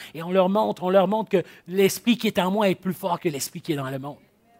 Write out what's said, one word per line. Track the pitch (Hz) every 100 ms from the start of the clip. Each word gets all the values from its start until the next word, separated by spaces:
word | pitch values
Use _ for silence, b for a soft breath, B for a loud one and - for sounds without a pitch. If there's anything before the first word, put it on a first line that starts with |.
| B
et | 156
on | 170
leur | 185 185
montre, | 208 208 196
on | 180
leur | 190 185
montre | 214 214
que | 180 - B B
l'esprit | 190 190 - 240 226
qui | 220
est | -
en | 185
moi | 202 202
est | 180
plus | 190
fort | 180 190 175
que | 175
l'esprit | 139 - 170
qui | -
est | 143
dans | 131
le | 135
monde. » | 143 - _ _ _ _